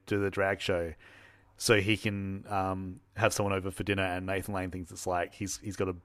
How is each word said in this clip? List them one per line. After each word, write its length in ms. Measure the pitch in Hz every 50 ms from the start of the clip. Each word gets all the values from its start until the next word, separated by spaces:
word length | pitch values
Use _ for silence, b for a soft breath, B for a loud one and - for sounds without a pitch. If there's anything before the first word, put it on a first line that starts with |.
| _
do 140 | - 107 101
their 80 | 101 98
drag 320 | 95 101 98 95 98 95
show, 320 | - - 95 87 85 82 82 b b b b b b b b b b b b
so 220 | - - - 113 101
he 160 | 92 104 110
can, 480 | 98 - 110 101 98 98 98 95 98 - -
um, 520 | 104 95 95 95 95 95 95 92 90 - - _ -
have 160 | 101 110 107 -
someone 200 | - 104 101 98
over 160 | 95 92 98
for 140 | 92 - 95
dinner. 200 | 101 101 98 95
And 220 | 92 87 92 92
Nathan 280 | 92 98 95 92 - 101
Lane 180 | 95 90 90
thinks 200 | 85 92 87 -
it's 140 | 95 - -
like 280 | 92 90 87 85 - -
he's, 240 | - 101 92 - -
he's 140 | - 107 92
got 140 | - 98 92
a, 60 | 90 87 -